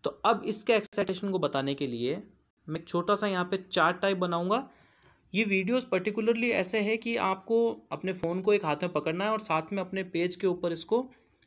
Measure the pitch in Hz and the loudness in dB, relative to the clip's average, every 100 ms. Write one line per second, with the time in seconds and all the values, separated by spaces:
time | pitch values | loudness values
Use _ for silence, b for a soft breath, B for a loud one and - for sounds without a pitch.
0 | - - 208 233 - 208 - 220 208 - | -6 2 2 2 0 -2 2 2 2 -2
1 | 190 185 196 185 147 139 139 139 135 120 | -2 -2 -2 0 0 0 -2 -2 -4 -2
2 | 123 180 - _ _ _ - 160 165 175 | -2 -4 -8 _ _ _ -10 -8 -2 -2
3 | 175 208 208 185 180 190 - 180 165 180 | 2 0 2 0 -2 -4 0 4 4 4
4 | 196 185 180 170 180 233 269 b b b | 0 0 0 0 0 0 -2 b b b
5 | b b _ 190 214 190 190 254 247 180 | b b _ -2 2 0 2 -2 0 -2
6 | 208 214 220 226 240 202 185 220 208 220 | 0 0 0 2 0 0 0 0 0 -2
7 | 233 233 190 190 - 226 233 - - 151 | -2 0 0 -2 0 2 2 -2 -8 -6
8 | 185 185 170 180 190 208 165 147 180 156 | -4 -4 -2 0 2 2 2 0 0 0
9 | 160 170 208 214 214 160 214 196 180 190 | -2 -2 -2 -2 0 -2 0 -6 -4 -6
10 | 180 170 175 180 190 180 175 165 - 233 | -4 -2 -2 0 0 0 -2 -4 0 0
11 | 262 b b b | 0 b b b